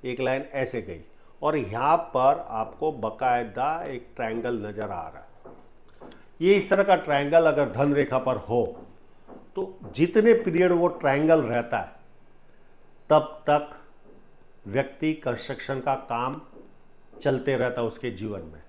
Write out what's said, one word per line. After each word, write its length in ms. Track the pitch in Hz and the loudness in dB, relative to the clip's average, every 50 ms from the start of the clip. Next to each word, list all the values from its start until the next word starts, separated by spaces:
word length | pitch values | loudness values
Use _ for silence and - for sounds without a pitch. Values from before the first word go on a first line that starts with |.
| - | -6
एक 180 | 127 123 123 | -8 -6 -2
लाइन 200 | 127 127 131 135 135 | -2 -2 -2 -2 -4
ऐसे 380 | - - 139 131 127 - 117 | -8 -6 -6 -4 -4 -4 -8
गई 200 | 92 92 87 80 - - - - - - - - | -8 -8 -14 -14 -16 -20 -20 -20 -20 -20 -16 -4
और 140 | 147 151 156 | -2 -2 0
यहाँ 400 | 151 117 92 107 117 127 147 165 170 - | 0 -4 -4 -4 -2 2 2 2 2 0
पर 320 | - - 131 127 139 - - - - | -2 0 4 4 4 4 2 -4 -8
आपको 420 | 113 110 110 110 - - 151 156 151 | -6 -6 -6 -6 -6 -4 -4 -4 -4
बाकायदा 920 | 123 104 107 107 - 131 127 123 123 120 110 98 117 131 147 160 170 170 | -2 -6 -6 -4 -2 0 0 2 0 -2 -4 -6 -4 -4 -2 -2 -4 -6
एक 240 | 147 135 123 123 - - | -8 -10 -12 -14 -16 -10
ट्रायंगल 420 | - 120 110 113 117 117 123 123 | -8 -6 -4 -4 -4 -4 -4 -4
नज़र 260 | 113 104 107 101 110 107 | -4 -6 -8 -8 -8 -8
आ 240 | 98 98 87 80 | -6 -6 -8 -10
रहा 120 | 80 - - | -12 -14 -18
है। 920 | - - - - - 120 - - - - - - - - - - - - - - - - - - | -20 -20 -20 -20 -20 -20 -20 -20 -20 -20 -20 -20 -20 -20 -20 -20 -20 -20 -20 -20 -20 -20 -8 0
ये 160 | 160 185 202 | 4 4 4
इस 140 | 202 196 - | 4 4 2
तरह 140 | 196 190 196 | 2 2 6
का 120 | 196 185 | 4 4
ट्रायंगल 480 | 170 180 151 147 139 143 143 160 165 165 | 4 4 0 0 0 2 6 6 6 6
अगर 260 | 156 143 147 143 120 | 6 4 4 0 0
धन 220 | - 123 139 147 143 | 0 0 2 2 4
रेखा 240 | 143 139 - 131 131 | 2 2 2 0 0
पर 180 | 131 131 127 104 | 0 0 -2 -2
हो 240 | - - 120 120 107 - - - - - - - - - - - - - - - - - - | -4 -2 0 0 0 -2 -6 -12 -18 -20 -20 -20 -20 -20 -20 -20 -20 -20 -20 -20 -20 -12 -8
तो 80 | 190 190 185 - - - - - | -8 -8 -8 -10 -16 -18 -14 0
जितने 380 | 131 160 175 - 214 214 233 226 | 0 0 4 4 4 6 6 6
पीरियड 360 | 233 226 196 160 170 180 180 | 6 4 0 2 4 4 4
वो 160 | 175 170 170 170 | 4 4 2 0
ट्रायंगल 520 | 175 - - 139 139 143 151 160 165 156 | 0 0 0 2 2 4 6 6 6 6
रहता 360 | 143 113 120 120 117 - - | 4 2 0 -2 -2 -2 -4
है 140 | 110 87 - - - - - - - - - - - - - - - - - - - - - - - - - | -4 -4 -6 -14 -20 -20 -20 -20 -20 -20 -20 -20 -20 -20 -20 -20 -20 -20 -20 -20 -20 -20 -20 -20 -20 2 4
तब 340 | 151 156 151 - - - - | 4 4 4 2 -12 -8 0
तक 220 | - 147 147 147 - - - - - - - - - - - - - - - - - - - - | 2 2 2 0 -4 -16 -20 -20 -20 -20 -20 -20 -20 -20 -20 -20 -20 -20 -20 -20 -20 -20 -18 -14
व्यक्ति 480 | 98 101 131 139 139 - - 156 156 156 | -4 -4 -4 -4 -4 -8 -6 -4 -4 -4
कंस्ट्रक्शन 640 | 156 - 131 120 113 - - 135 117 - - 139 131 | -4 -4 -6 -6 -6 -8 -10 -10 -10 -6 -8 -8 -4
का 160 | 123 107 104 - - | -2 -4 -4 -4 -4
काम 340 | - 120 117 123 131 143 156 - - - - - - - - - - - - - - - | -6 -4 -4 -4 -4 -6 -10 -14 -20 -20 -20 -20 -20 -20 -20 -20 -20 -20 -20 -20 -20 -18
चलते 420 | - - 143 131 127 - 143 135 | -4 -2 -2 -2 0 -2 -2 -2
रहता 240 | 120 123 123 123 123 | 0 -2 -2 -2 -4
है 60 | 117 | -4
उसके 240 | 113 110 - - 123 | -4 -6 -6 -8 -8
जीवन 300 | 101 90 107 110 101 92 82 | -8 -8 -8 -8 -8 -10 -12
में। 180 | 80 76 73 - | -14 -18 -20 -20